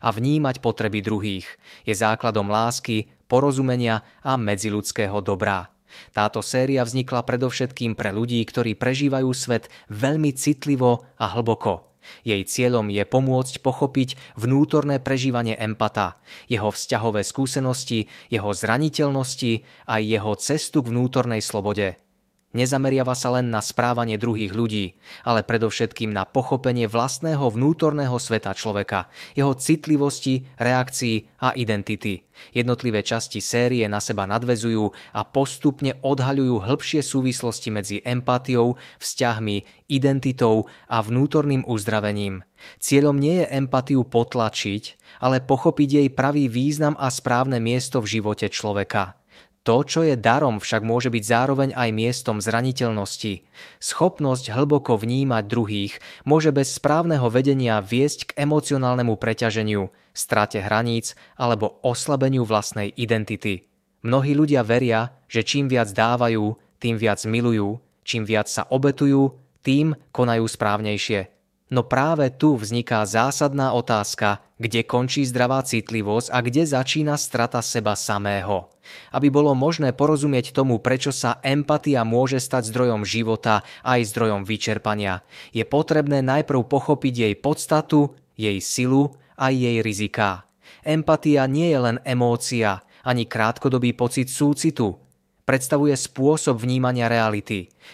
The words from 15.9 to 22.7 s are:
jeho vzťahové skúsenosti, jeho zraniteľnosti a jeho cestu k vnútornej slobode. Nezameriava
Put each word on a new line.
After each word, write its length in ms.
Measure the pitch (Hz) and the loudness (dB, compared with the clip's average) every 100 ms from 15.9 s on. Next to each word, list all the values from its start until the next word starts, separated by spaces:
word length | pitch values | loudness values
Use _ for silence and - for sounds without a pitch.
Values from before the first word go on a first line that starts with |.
| - 92 - - - - | 0 -4 -6 -18 -20 -4
jeho 240 | 113 107 | -2 -2
vzťahové 480 | - - 120 113 104 | -4 -4 -2 0 -2
skúsenosti, 880 | 98 - 131 139 131 127 - 113 104 - - | -2 -4 -4 -2 -2 -4 -4 -4 -4 -10 -6
jeho 180 | 113 104 98 | -4 -2 -2
zraniteľnosti 1120 | 107 120 156 147 147 135 131 - 120 113 - - | -2 0 0 0 0 0 -4 -4 -2 -2 -6 -16
a 160 | - 110 | -4 -2
jeho 320 | 107 110 107 101 | 0 0 0 -4
cestu 400 | - 151 - 156 | -2 -4 -2 -2
k 100 | 120 | 0
vnútornej 540 | 120 127 127 120 110 | 0 0 0 0 -2
slobode. 560 | - 107 101 101 98 90 _ _ _ _ _ | -4 -4 -2 -2 -4 -6 _ _ _ _ _
Nezameriava 640 | 120 127 | -2 0